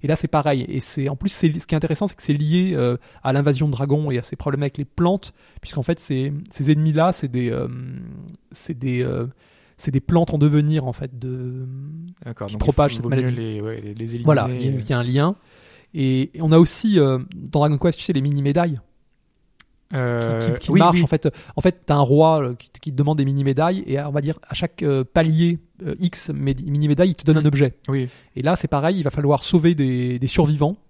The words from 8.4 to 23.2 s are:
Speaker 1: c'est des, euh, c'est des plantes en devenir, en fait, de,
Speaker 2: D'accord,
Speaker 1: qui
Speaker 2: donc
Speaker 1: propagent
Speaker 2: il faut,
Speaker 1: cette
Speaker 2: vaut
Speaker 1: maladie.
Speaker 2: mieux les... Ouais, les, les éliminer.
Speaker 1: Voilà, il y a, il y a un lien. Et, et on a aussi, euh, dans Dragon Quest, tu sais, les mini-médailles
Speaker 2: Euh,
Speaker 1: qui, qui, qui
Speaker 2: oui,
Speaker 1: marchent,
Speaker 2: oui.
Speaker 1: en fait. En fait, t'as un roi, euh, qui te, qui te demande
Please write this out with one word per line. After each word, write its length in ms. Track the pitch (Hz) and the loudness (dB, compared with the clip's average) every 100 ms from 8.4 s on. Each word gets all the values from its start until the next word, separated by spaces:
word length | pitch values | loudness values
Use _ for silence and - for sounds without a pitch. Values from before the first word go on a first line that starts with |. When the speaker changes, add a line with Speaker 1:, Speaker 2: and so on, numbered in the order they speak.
| _ | _
Speaker 1:
c'est 240 | - - 143 | -20 -12 -6
des, 280 | 127 123 | -4 -2
euh, 240 | 127 - 123 - _ _ _ _ | -2 -4 -6 -10 _ _ _ _
c'est 140 | - | -2
des 80 | 131 | -2
plantes 340 | - 170 165 | 2 2 2
en 60 | 151 | 2
devenir, 480 | 147 151 147 156 131 | 4 4 2 0 -2
en 60 | |
fait, 260 | 117 139 123 | -6 -10 -10
de, 480 | 127 127 123 127 131 131 139 160 170 180 - | -10 -8 -8 -10 -10 -12 -14 -14 -16 -16 -16
Speaker 2:
D'accord, 220 | 117 101 | -10 -10
Speaker 1:
qui 60 | 107 | -4
Speaker 2:
donc 60 | |
Speaker 1:
propagent 320 | - - 147 | 0 2 2
Speaker 2:
il 20 | 117 | 0
faut, 80 | |
Speaker 1:
cette 0 | |
Speaker 2:
vaut 60 | 120 | -2
Speaker 1:
maladie. 200 | 131 127 | 0 0
Speaker 2:
mieux 60 | 120 | -2
les... 240 | 113 107 | -6 -6
Ouais, 140 | 107 113 | -8 -10
les, 120 | 104 | -12
les 120 | 107 113 117 | -10 -8 -4
éliminer. 80 | |
Speaker 1:
Voilà, 240 | 120 147 123 | 2 2 2
il 160 | 123 131 | -2 -4
y 20 | |
a, 40 | |
il 180 | 135 107 | -4 -2
y 40 | |
a 40 | 127 | -2
un 60 | |
lien. 320 | 120 131 156 202 _ _ _ - _ | 0 2 2 -2 _ _ _ -20 _
Et, 420 | 165 135 131 135 - | -4 0 0 -2 -2
et 60 | |
on 100 | 160 | 4
a 60 | 160 | 6
aussi, 420 | 170 - 220 196 | 6 4 2 4
euh, 200 | 139 131 131 - | 4 2 -4 -14
dans 240 | 123 151 | -4 0
Dragon 180 | 147 147 | 2 2
Quest, 220 | 175 160 | 0 -2
tu 60 | - | -2
sais, 80 | |
les 80 | 156 | 0
mini-médailles 560 | 139 143 139 143 175 139 - _ _ _ _ _ _ _ - _ _ | 0 0 0 0 0 -2 -10 _ _ _ _ _ _ _ -20 _ _
Speaker 2:
Euh, 460 | 147 123 120 117 113 | -4 -2 -2 -2 -2
Speaker 1:
qui, 120 | 113 | 0
qui, 60 | 117 | -2
qui 120 | - | 2
Speaker 2:
oui, 80 | 151 | 4
Speaker 1:
marchent, 180 | 170 175 | 6 6
Speaker 2:
oui. 60 | |
Speaker 1:
en 40 | 160 | 2
fait. 220 | 156 156 - - - | 2 -2 -6 -12 -2
En 60 | |
fait, 200 | 185 180 - | 0 0 0
t'as 100 | 147 | 2
un 40 | |
roi, 400 | 135 143 160 160 | 4 6 6 4
euh, 120 | 131 123 | 0 -6
qui 140 | - | -14
te, 80 | - | -14
qui 120 | - | -10
te 60 | 131 | -2
demande 200 | 143 156 | 0 2